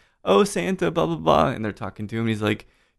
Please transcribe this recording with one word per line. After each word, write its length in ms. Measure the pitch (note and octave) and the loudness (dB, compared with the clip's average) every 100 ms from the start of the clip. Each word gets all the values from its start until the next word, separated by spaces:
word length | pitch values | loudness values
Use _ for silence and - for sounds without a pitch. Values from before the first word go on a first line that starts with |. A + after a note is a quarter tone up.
| _ _ F#3 | _ _ 2
"Oh, 180 | G3+ | 4
Santa, 460 | G3+ F#3 F3+ F#3+ E3+ | 4 0 -4 -2 -2
blah, 140 | E3 D#3+ | 0 -2
blah, 100 | D#3+ | -2
blah," 320 | D#3+ D3+ D3+ | 2 4 2
and 140 | B2 | 0
they're 80 | A2 | -6
talking 360 | F#2+ G2 - G#2 | -8 -10 -10 -8
to 80 | A2+ | -4
him, 60 | |
and 80 | A2+ | -2
he's 120 | G#2+ | 0
like, 260 | G#2+ G#2+ - _ _ | 0 -2 -6 _ _